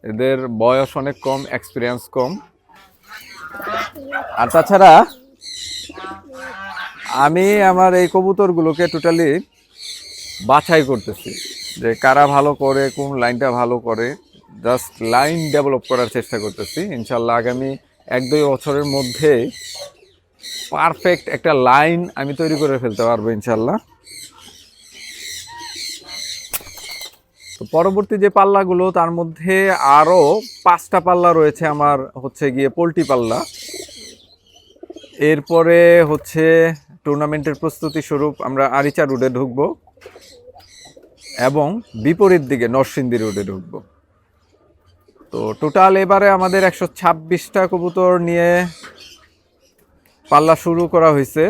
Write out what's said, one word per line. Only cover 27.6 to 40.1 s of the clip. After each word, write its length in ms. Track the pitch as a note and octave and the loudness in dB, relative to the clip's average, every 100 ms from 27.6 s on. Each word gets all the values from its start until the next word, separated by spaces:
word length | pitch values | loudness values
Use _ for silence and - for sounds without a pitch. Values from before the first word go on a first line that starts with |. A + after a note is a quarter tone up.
| A#2+ | -4
পরবর্তী 420 | D#3 F3 F#3+ G3 G#3 | 0 0 0 -2 0
যে 60 | G3+ G3 | 2 4
পাল্লাগুলো, 460 | G3 G3 F#3 F3+ F#3 F#3 | 4 2 2 0 0 0
তার 120 | E3 E3+ | -2 -2
মধ্যে 360 | E3 D#3+ E3+ F#3+ G3 F3+ C#3 C#3+ | -8 -8 -2 0 2 2 4 6
আরও 220 | D#3 F#3 D3 G3+ - - F#3 | 6 6 4 2 -4 -2 2
পাঁচটা 320 | E3+ - F#3+ E3+ | 2 0 -2 2
পাল্লা 240 | F3+ F3 | 2 4
রয়েছে 320 | E3 D3+ D3 D#3+ | 4 2 0 -4
আমার 240 | D3 D3 C#3+ C3+ - | 0 0 0 -4 -12
হচ্ছে 220 | B2+ - C#3+ | -14 -6 -4
গিয়ে 140 | B2+ C3+ C3+ | 0 -2 0
পোল্ট্রি 280 | E3+ D#3+ C#3 | -2 0 0
পাল্লা। 280 | C3 A#2 A#2+ D#4+ - - - - - - - _ _ _ _ _ _ - - - - D3+ | 0 0 -4 -6 -14 -18 -16 -18 -20 -20 -20 _ _ _ _ _ _ -20 -20 -20 0 2
এরপরে 480 | D3+ C#3+ E3 E3 E3+ E3+ E3+ D#3 | 2 2 2 6 6 8 8 6
হচ্ছে 340 | D3+ - D#3+ D#3+ E3 E3 D3+ _ - | 0 -4 0 4 4 4 0 _ -12
টুর্নামেন্টের 520 | - D3 D3+ D3+ D3 C#3+ | -4 -2 -2 -4 -4 -4
প্রস্তুতি 380 | D#3+ - D#3+ D#3 - | -6 -6 -6 -6 -4
স্বরূপ 260 | D3 D3 C3+ - | -4 -4 -4 -6
আমরা 160 | C3+ C#3 C3+ | -2 0 2
আরিচা 260 | C#3+ D#3 D3 | 0 0 -2
রোডে 220 | C3 C3 B2 | 0 -2 -2
ঢুকবো 300 | C3+ B2 D#3+ E4 _ _ - | -4 -2 -4 -4 _ _ -20